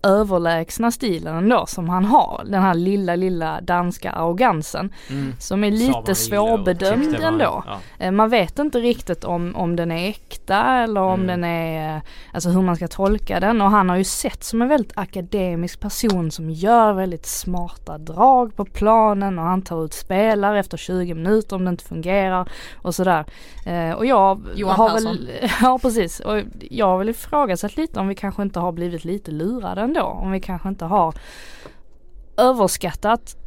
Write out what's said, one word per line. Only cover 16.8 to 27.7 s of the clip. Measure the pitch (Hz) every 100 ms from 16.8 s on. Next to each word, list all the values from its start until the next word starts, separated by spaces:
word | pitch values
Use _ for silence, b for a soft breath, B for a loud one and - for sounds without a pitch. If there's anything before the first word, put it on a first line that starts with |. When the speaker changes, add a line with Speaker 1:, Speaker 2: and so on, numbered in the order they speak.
| 220
Speaker 1:
väldigt | 190 190 165 -
smarta | - - 175 175 - - 151
drag | 156 160 247 254 240 -
på | 196
planen | - 208 226 220 202 196 180
och | 165
han | 185
tar | 185 165 156
ut |
spelare | - - 190 220 208 202 208
efter | 196 165
tjugo | - 185 175
minuter | 160 175 220 214 190
om | 185
det |
inte | 175 -
fungerar | 165 165 202 190 185 180 B B B
och | 180 170
sådär. | 185 165 - B B B 180
Eh, | 175 165
och | 165 240
jag | 240 190 196 214 190
Speaker 3:
Johan | 190 190
Speaker 1:
har | 220
Speaker 3:
Persson. | 226 220 180
Speaker 1:
väl, | - -
<laughs> | 233 -
ja, | 254 254
precis. | 254 226 170 -
Och | - 214 208 - -
jag | 233 202
har | 185
väl | 214
ifrågasatt | 233 - 294 262 - 202